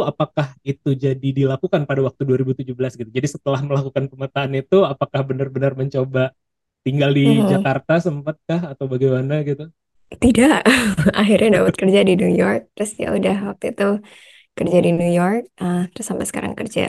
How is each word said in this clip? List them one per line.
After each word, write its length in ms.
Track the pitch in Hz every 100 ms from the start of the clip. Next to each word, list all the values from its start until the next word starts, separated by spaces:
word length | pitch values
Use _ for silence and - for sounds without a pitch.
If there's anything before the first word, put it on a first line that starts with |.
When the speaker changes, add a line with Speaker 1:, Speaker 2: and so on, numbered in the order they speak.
| 208
Speaker 1:
apakah 480 | - 202 - 139 135
itu 280 | 139 135 -
jadi 340 | 131 135 131 135
dilakukan 480 | 135 135 131 185 170 143
pada 120 | 139 135
waktu 160 | - 139
dua 100 | 127
ribu 140 | 131
tujuh 240 | 127 127 123
belas 160 | 127
gitu? 160 | 120 110
Jadi 160 | 120 147
setelah 320 | - - 135
melakukan 480 | 143 139 135 135 135
pemetaan 460 | 131 135 - 135
itu, 320 | 135 135 190 180
apakah 400 | 139 - 139 135
benar-benar 480 | 131 135 131 135
mencoba 560 | 131 135 139 131 131 131 - _ _ _ _ -
tinggal 240 | 139 143
di 160 | 143 139
Speaker 2:
Mhm. 220 | - 202
Speaker 1:
Jakarta 500 | 190 202 - - 165
sempatkah 720 | 175 147 143 156 _ 165 175 139
atau 100 | 135
bagaimana 560 | 127 135 127 135 151
gitu? 240 | 143 143 160 _ _ _ _
Speaker 2:
Tidak. 460 | - 247 226 262 -
<laughs> 460 | - 262 226 190 160 -
Akhirnya 380 | 208 208 220 214
dapat 160 | 185 -
Speaker 1:
<laughs> 20 |
Speaker 2:
kerja 200 | 190 196 196
di 80 |
New 160 | 180 180
York. 400 | 175 190 208 - -
Terus 140 | 214 -
ya 80 | - 202
udah 180 | 190 196 202
waktu 240 | 202 -
itu 140 | - 202 208 - - - - _
kerja 240 | - - 180
di 120 | 170
New 160 | 170 175
York, 400 | 175 180 220 240 _
eh, 320 | 180 180 180
terus 160 | - 226
sampai 200 | 185 -
sekarang 240 | - -
kerja, 320 | - - -